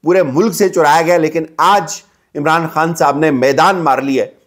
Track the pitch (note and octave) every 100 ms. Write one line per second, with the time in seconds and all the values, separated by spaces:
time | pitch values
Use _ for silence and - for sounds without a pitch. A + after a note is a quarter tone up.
0 | D#3 E3+ C3+ C3+ A3 E3 F#3+ F3 D3+ D#3+
1 | E3 F3 D#3 D#3+ D#3 - E3+ G3+ E3 -
2 | _ _ _ C#3+ D3 D#3+ D#3+ D#3 E3 E3
3 | D3+ C#3+ D#3 C3+ C3 C#3+ F3 F#3+ D#3 C3
4 | C#3 C3 G2+ _